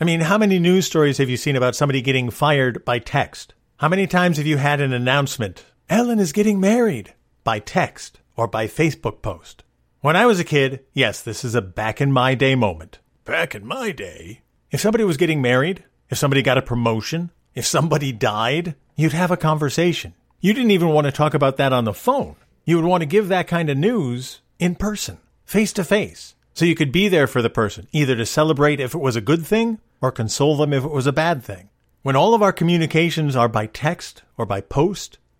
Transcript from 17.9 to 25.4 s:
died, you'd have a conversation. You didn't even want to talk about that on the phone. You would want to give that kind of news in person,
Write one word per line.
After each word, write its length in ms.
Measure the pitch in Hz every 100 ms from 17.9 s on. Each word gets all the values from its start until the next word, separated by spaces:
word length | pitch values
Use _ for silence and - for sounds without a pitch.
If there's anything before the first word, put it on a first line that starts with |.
| 151 143
died, 640 | 110 120 107 113 151 175 - _ -
you'd 180 | 151
have 160 | 156 180
a 80 | 180
conversation. 800 | 156 156 147 139 175 156 90 - _ _
You 160 | 175 220
didn't 160 | 233
even 180 | 190 170
want 160 | 151 143
to 60 |
talk 240 | - 151 156
about 220 | 139 135
that 160 | 139
on 120 | 127 113
the 80 |
phone. 440 | - - 277 90 - _ _ -
You 120 | 170
would 80 | 165
want 160 | 180
to 40 | 151
give 220 | 196 196
that 180 | 185 165
kind 240 | 170 160
of 80 | 135
news 640 | 190 240 135 120 131 - _ -
in 160 | 175
person, 460 | 175 208 208 - 87 _ _